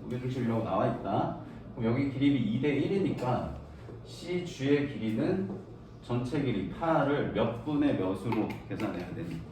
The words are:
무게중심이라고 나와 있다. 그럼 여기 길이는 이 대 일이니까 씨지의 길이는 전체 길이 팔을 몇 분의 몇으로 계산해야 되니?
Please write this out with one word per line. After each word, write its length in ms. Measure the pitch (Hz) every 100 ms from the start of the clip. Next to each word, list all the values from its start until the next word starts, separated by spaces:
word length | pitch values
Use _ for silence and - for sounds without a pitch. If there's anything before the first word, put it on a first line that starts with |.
무게중심이라고 600 | - 127 131 131 113 113
나와 240 | 98 107 -
있다. 520 | - 98 101 160 170 - - - -
그럼 160 | 113
여기 160 | 131 139
길이는 280 | 127 139 135
이 200 | 104 123
대 120 | 147 135
일이니까 760 | 165 196 151 113 127 120 80 - - - - - -
씨지의 880 | - 165 180 170 - 135 143 139
길이는 560 | 110 110 113 160 190 190 - - - - -
전체 380 | - 123 - 151
길이 280 | 123 101 -
팔을 640 | - 165 151 139 143 -
몇 320 | 101 117 117 151
분의 300 | 147 147 110
몇으로 520 | 95 101 120 113 98 - -
계산해야 440 | 95 104 90 87
되니? 280 | 85 82 80 80